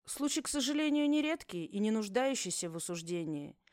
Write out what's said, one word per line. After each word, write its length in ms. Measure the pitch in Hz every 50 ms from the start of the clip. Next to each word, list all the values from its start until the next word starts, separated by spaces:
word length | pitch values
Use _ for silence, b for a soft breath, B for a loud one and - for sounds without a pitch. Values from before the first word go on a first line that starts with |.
| _
Случай, 380 | - - - 277 - - 220
к 80 | 233 -
сожалению, 580 | - 294 247 262 294 294 311 302 294 294 294 294
нередкий 560 | 294 302 294 302 330 330 - - - 175 165
и 160 | - - 202
не 120 | 208 214
нуждающийся 760 | 220 220 214 202 190 240 262 269 269 - - 185 175 - - 170
в 60 | 160
осуждении. 800 | 170 - - 175 170 165 165 175 175 165 151 156 143 143 - - - B B